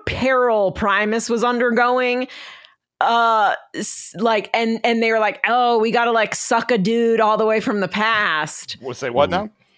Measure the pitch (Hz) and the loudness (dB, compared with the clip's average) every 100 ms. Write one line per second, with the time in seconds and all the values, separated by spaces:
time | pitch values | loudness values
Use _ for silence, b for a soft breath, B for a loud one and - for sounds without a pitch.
0 | - - 254 254 247 214 190 - 208 196 | -4 -2 0 2 2 2 0 0 0 2
1 | 208 226 220 233 240 240 240 233 240 254 | 0 -2 -2 -2 0 0 0 2 2 2
2 | 247 247 254 B B B B B _ - | 0 -2 -4 B B B B B _ -2
3 | 214 233 226 220 196 - - - 214 - | 0 2 2 2 0 -2 -8 -10 -8 -6
4 | - 170 226 214 196 226 226 226 233 233 | -8 -4 0 0 -2 -2 -2 0 0 0
5 | 226 220 208 196 202 247 240 233 226 240 | 0 2 0 0 0 2 2 2 2 2
6 | 233 226 208 - - 254 - 233 190 233 | 2 2 0 -4 -2 -2 0 0 2 2
7 | 233 226 214 214 220 220 269 208 185 202 | 2 2 2 2 2 0 0 -2 -2 -2
8 | 220 214 202 156 151 - - - 127 123 | 0 0 0 -2 -4 -8 -12 -12 -12 -8
9 | 131 120 156 180 214 _ b | -2 2 2 0 -4 _ b